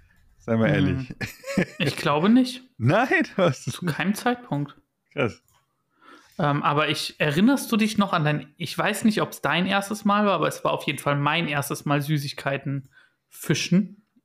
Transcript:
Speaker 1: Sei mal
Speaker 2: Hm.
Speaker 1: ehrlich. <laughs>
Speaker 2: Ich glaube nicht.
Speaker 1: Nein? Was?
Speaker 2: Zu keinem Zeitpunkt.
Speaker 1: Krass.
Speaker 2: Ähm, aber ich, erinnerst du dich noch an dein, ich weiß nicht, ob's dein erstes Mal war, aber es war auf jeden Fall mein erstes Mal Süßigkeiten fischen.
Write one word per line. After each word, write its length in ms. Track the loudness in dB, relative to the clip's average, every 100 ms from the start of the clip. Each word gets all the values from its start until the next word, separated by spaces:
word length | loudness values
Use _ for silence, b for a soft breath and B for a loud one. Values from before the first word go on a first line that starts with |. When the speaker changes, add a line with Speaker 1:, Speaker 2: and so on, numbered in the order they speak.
| b b b _
Speaker 1:
Sei 180 | -4 0
mal 120 | 2
Speaker 2:
Hm. 40 | 2
Speaker 1:
ehrlich. 400 | 2 0 -6 -10
<laughs> 580 | -12 -12 -6 -4 -4 -2
Speaker 2:
Ich 180 | -4 -2
glaube 320 | 0 2 6
nicht. 340 | 6 4 -2 -16 -2
Speaker 1:
Nein? 500 | 2 4 4 0 0 2
Was? 280 | 0 0 -6
Speaker 2:
Zu 200 | -6 -6
keinem 300 | -4 -2 -2
Zeitpunkt. 600 | -2 -2 -4 -6 -6 -10 _ _ _
Speaker 1:
Krass. 320 | -2 -2 -2 _ _ _ _ _ B B B B -2
Speaker 2:
Ähm, 240 | 0 0
aber 240 | 0 0 0
ich, 320 | -2 -6 -2
erinnerst 500 | 0 4 4 2 0
du 40 | 0
dich 200 | 0 0
noch 160 | 0
an 100 | 2
dein, 300 | 0 -2 -6 -12
ich 200 | -10 -2
weiß 260 | -2 2
nicht, 180 | 2 2
ob's 200 | -2 -4
dein 240 | -2 0 0
erstes 380 | 0 -2 -2 0
Mal 200 | 2 2
war, 80 | 2
aber 120 | 0
es 160 | -2
war 80 | -4
auf 120 | -2 -4
jeden 120 | -4
Fall 180 | -2 0
mein 320 | 2 0 0
erstes 340 | -2 -4 -6
Mal 180 | -2 0
Süßigkeiten 840 | 0 -2 -2 -6 -4 -4 -4 -6 -8 b b b _
fischen. 760 | -12 -2 -2 2 2 2 -8 _ _